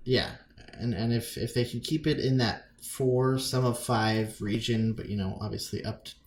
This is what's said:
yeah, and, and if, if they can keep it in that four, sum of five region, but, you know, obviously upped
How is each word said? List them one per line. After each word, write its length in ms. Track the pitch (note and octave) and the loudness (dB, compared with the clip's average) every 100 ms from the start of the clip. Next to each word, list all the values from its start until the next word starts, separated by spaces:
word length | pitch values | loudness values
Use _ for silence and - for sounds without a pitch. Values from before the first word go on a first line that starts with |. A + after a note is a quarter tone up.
| - | 0
yeah, 260 | B2 - - - - - - | 0 0 -6 -18 -20 -18 -6
and, 140 | A#2+ | -4
and 180 | F#2+ A2+ | 0 2
if, 240 | A#2 - - | 0 -2 -6
if 160 | A2+ | -4
they 120 | B2 A#2+ | 0 -2
can 140 | A#2+ | -2
keep 260 | - D#3 D#3 | -2 0 2
it 120 | D3 | 2
in 180 | C3 C3 | 4 4
that 280 | A#2 - - - | 2 0 -8 -16
four, 560 | - - C3 B2 B2+ C3 | -10 -2 2 4 4 2
sum 260 | - B2+ B2+ | 2 2 2
of 140 | A#2 | 0
five 600 | - A2+ A2 A2 G#2+ - | 0 2 4 2 0 -4
region, 540 | G#2 A2+ A2+ A2+ A2+ | -2 -2 0 2 2
but, 160 | G#2+ - | 0 -4
you 80 | G#2 | -2
know, 200 | F#2+ - | -2 -2
obviously 420 | G#2 G2 - - | -6 -6 -6 -6
upped 320 | G#2+ - - - | -6 -8 -12 -18